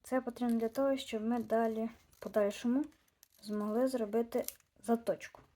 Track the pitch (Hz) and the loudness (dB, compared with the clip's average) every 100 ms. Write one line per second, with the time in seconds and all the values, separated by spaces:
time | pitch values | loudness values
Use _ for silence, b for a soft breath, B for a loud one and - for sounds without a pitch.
0 | - 254 247 - 240 233 226 269 277 269 | 0 -2 -2 -2 0 2 0 2 2 0
1 | - 220 220 240 220 226 226 220 226 - | -2 -4 -2 -2 0 2 2 0 -4 -8
2 | _ - 202 214 202 - 240 254 302 - | _ -12 -2 2 2 2 0 2 0 -8
3 | _ _ - _ 208 208 208 220 262 254 | _ _ -20 _ -6 -2 0 2 2 0
4 | 208 220 233 247 - - _ _ - 233 | 0 0 0 -2 -4 -10 _ _ 0 0
5 | 226 180 - - - | 2 -4 -6 -18 -20